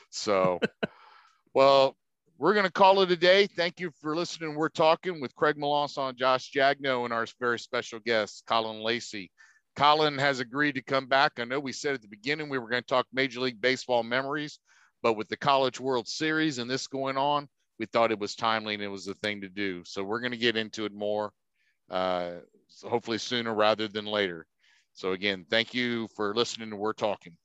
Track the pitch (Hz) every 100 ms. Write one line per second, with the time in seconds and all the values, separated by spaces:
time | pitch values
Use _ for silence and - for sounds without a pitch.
0 | _ - 107 98 92 87 - _ - _
1 | - - _ _ _ 131 135 139 135 -
2 | _ _ _ - 151 208 190 - 196 196
3 | 185 175 180 196 202 - 175 - 175 -
4 | 151 156 170 160 160 151 156 - 160 165
5 | 180 165 123 - 151 147 143 147 143 -
6 | 131 123 131 127 - 139 135 139 139 127
7 | 120 117 113 - 123 113 - 123 - 113
8 | 110 113 101 - - 117 110 110 110 117
9 | - 104 90 _ - _ _ - 143 151
10 | 151 139 143 127 123 135 147 131 - 135
11 | 131 135 151 - 120 135 139 - 147 135
12 | 107 104 120 156 151 135 113 123 - 127
13 | - 131 135 120 127 110 123 131 - 120
14 | 113 127 135 151 147 - _ _ _ _
15 | 117 107 104 110 151 135 131 - 131 123
16 | 104 - 156 156 156 123 120 131 - 135
17 | 135 135 143 147 143 _ _ - 113 120
18 | 113 107 104 - 113 110 107 104 101 98
19 | 92 95 107 101 98 92 98 87 87 101
20 | 98 113 123 120 117 113 110 - 104 101
21 | 104 104 104 - _ _ _ _ - 92
22 | 92 90 87 87 - _ _ - 104 117
23 | 113 110 - 123 117 107 107 107 110 104
24 | 104 104 95 82 - _ _ _ _ -
25 | 92 95 101 95 82 113 113 123 123 117
26 | 110 - 104 110 120 117 110 101 104 -
27 | 110 92 87 82